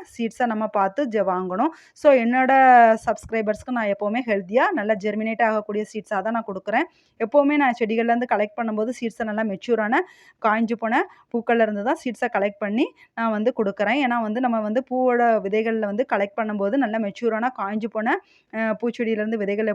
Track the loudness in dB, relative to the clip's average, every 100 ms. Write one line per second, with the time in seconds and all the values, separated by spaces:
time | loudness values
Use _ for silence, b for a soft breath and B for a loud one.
0 | -8 -6 -6 -2 -2 -2 -2 0 0 0
1 | -2 0 0 -2 -2 -2 -2 B B 2
2 | 4 6 4 2 4 6 8 10 8 6
3 | 0 -6 -4 -4 -2 -4 -4 -4 -2 -2
4 | -2 -4 -2 -2 0 2 2 0 -2 -2
5 | -2 -4 -4 0 0 0 -2 -6 -6 -8
6 | -6 -4 -4 -4 -6 -10 -2 -2 -2 b
7 | b -8 0 2 4 2 2 0 -2 0
8 | 0 0 0 0 -2 -4 -4 -2 -4 -4
9 | -8 -6 -6 -4 -4 -6 -2 -2 2 0
10 | -2 B B _ 0 2 0 -2 -2 -2
11 | -2 B B -6 0 2 2 0 -2 -2
12 | -4 -4 -4 -2 -2 -4 -4 -2 -2 _
13 | b -6 -2 0 -2 0 -4 -2 0 0
14 | 0 0 -2 -2 0 -2 -2 -4 -2 0
15 | 2 4 4 2 0 -2 0 -2 -2 -2
16 | -2 0 -2 -4 -4 -2 -2 0 -2 -2
17 | -6 -4 -4 -2 -4 -4 -6 -6 -6 -4
18 | -2 -4 b b b -6 -4 -2 -4 -4
19 | -4 -2 -2 -4 -4 -2 -2